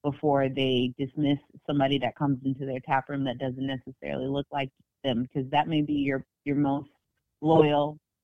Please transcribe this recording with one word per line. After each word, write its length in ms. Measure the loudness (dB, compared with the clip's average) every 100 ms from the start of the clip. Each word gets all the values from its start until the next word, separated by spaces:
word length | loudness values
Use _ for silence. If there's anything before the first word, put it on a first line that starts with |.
before 460 | -6 -2 0 2 2
they 440 | 0 0 2 0 -2
dismiss 400 | -6 -2 0 0 -4 -14 -4
somebody 320 | 0 2 0
that 160 | -2 -2
comes 240 | -2 0
into 220 | -2 -4 -6
their 140 | -8
tap 280 | -2 -2 -2
room 160 | -4
that 140 | -4 -4
doesn't 280 | -6 -4 -6
necessarily 640 | -6 -10 -14 -8 -6 -4
look 200 | -4 -4
like 200 | -6 -6 _ _ _
them, 240 | -2 -2 -2
'cause 200 | -4 0
that 160 | 0 2
may 140 | 0
be 120 | 0
your, 320 | 0 0 -2 -6 _
your 120 | -2 0
most 340 | 2 0 -4 _ _ _ _ _
loyal 580 | 4 6 6 4 0 -4 _ _